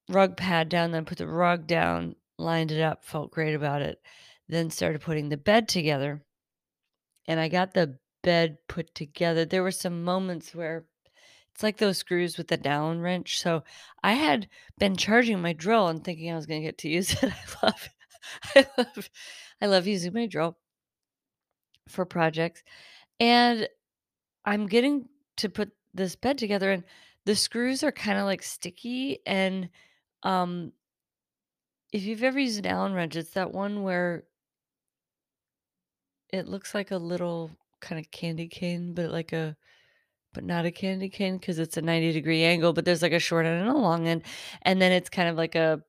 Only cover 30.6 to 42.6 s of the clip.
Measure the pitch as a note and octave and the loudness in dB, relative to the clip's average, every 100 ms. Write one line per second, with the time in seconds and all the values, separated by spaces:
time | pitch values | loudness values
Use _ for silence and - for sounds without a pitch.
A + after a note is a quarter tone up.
30.6 | E3+ - _ _ _ _ _ _ _ _ | -8 -12 _ _ _ _ _ _ _ _
31.6 | _ _ _ G#3+ G3 A3 B3+ C4 C4 G#3 | _ _ _ -6 -6 -2 0 2 0 0
32.6 | F#3 F#3 G3 F#3 E3 E3 D#3+ G3 F3+ F#3 | -2 -2 0 -2 -2 -4 -6 -4 -4 -4
33.6 | G3+ G#3 F#3+ F3+ F3+ E3+ - _ _ _ | -4 -4 -2 0 0 -2 -8 _ _ _
34.6 | _ _ _ _ _ _ _ _ _ _ | _ _ _ _ _ _ _ _ _ _
35.6 | _ _ _ _ _ _ _ F#3+ - F#3+ | _ _ _ _ _ _ _ -6 -6 -8
36.6 | - G#3 G3 F#3+ E3+ F3+ F3 E3+ D#3+ D#3+ | -8 -8 -6 -6 -4 -4 -4 -4 -8 -12
37.6 | _ _ - D#3+ D#3+ - E3+ D#3+ E3 - | _ _ -12 -10 -10 -8 -6 -6 -8 -8
38.6 | F3 F3 F3 E3+ E3 E3 E3 E3 D#3 D3+ | -6 -4 -6 -4 -4 -4 -4 -4 -4 -8
39.6 | _ _ _ _ _ _ _ - F3+ E3+ | _ _ _ _ _ _ _ -10 -4 -2
40.6 | E3+ E3+ F#3+ F#3+ F#3+ - F#3+ F#3 - E3 | -2 -2 -4 -4 -6 -4 -4 -4 -4 -4
41.6 | E3 - D#3+ E3 E3 D#3+ D3 D#3+ E3 E3+ | -4 -2 0 2 2 2 2 4 4 6